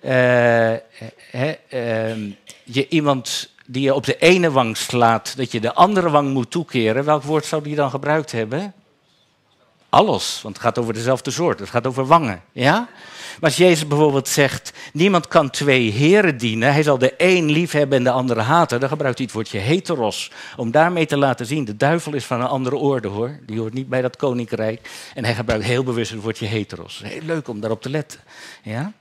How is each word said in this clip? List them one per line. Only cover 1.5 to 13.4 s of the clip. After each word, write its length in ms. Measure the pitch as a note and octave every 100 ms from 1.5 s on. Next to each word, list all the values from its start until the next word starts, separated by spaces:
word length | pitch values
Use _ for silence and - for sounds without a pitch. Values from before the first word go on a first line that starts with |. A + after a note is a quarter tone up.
| D3+ _
ehm, 640 | C3 A#2 A2 A2 A2+ G#2 G2 _ -
je 240 | - A#2+ -
iemand 600 | E3 D3 C3+ A#2 - - _ -
die 160 | B2+
je 120 | C3+
op 100 | C#3
de 140 | A#2+ -
ene 320 | E3 F3+ E3+
wang 260 | C3+ A#2 A2
slaat, 600 | - B2 A#2 A2+ - -
dat 160 | B2+
je 80 | A#2
de 120 | A2
andere 380 | - F3+ G3+ F3
wang 220 | D3 C#3
moet 180 | C3+ A#2+
toekeren, 540 | F3 E3 C3 A2 A2+
welk 180 | D3 D3+
woord 220 | C#3 D#3
zou 180 | D3 D#3
die 120 | D3
dan 160 | D3 C#3
gebruikt 420 | C3+ C#3+ D3+ D3
hebben? 420 | A#2+ A2 C3+ G3+ - _ _ _ _ _ _ _ _ _ _ _
Allos, 520 | C3+ G#3 A2+ - -
want 140 | A2+ G2
het 80 |
gaat 140 | A#2+ A2+
over 160 | A#2
dezelfde 360 | A2 A#2 C3 -
soort, 280 | C3 E3+ G#2+
het 120 | G2+
gaat 160 | A#2+ B2
over 200 | B2+ C3+
wangen. 360 | E3 C3+ F2+ _
Ja? 360 | - B2+ F#3+ A#3+ - - - - -